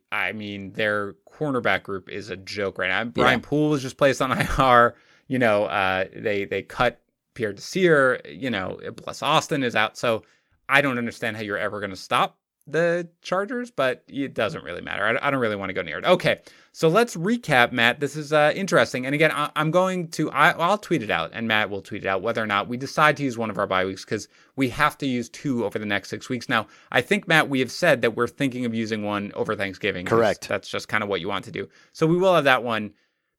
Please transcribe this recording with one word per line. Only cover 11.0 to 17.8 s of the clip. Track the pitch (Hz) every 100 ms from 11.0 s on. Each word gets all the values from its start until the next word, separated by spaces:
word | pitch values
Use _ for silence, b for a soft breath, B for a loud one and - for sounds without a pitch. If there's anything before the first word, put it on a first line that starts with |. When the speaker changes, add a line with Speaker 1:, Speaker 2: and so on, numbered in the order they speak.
| 117 - 120 107
Speaker 1:
how |
you're | 107 101
ever | 101 101
gonna | 101
stop | 92 - 123 190 _ _ _ -
the | 156 170 175 170 _
Chargers, | - 180 202 247 240
but | - 131 123 -
it | 123 135
doesn't | - 107 87
really | 73 87
matter. | 85 95
I, | 104 120 143
I |
don't | 139
really | 113 101
wanna | 95
go | 95
near | 85 78
it. |
Okay, | - - 139 107 b b b
so | - 160
let's | 190 240 170
recap, | 175 233 190 131 120
Matt. | 123